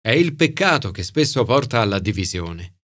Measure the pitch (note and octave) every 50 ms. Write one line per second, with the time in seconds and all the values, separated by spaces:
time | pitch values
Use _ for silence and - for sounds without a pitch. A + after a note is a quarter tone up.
0 | _ A2+ A#2+ D#3 F3 E3+ D3 - E3 D3+ E3 - F#3+ F#3+ E3 C#3+ - G2+ F2+ -
1 | F2+ - - D3+ D3+ C#3+ - C3+ A#2+ G2+ B2 C#3 C3+ - - A#2 A2+ G2+ G2 G2
2 | F2 G2 G2+ G2 F#2+ F2+ - F2+ E2+ E2+ E2+ E2 F2 F2+ _ _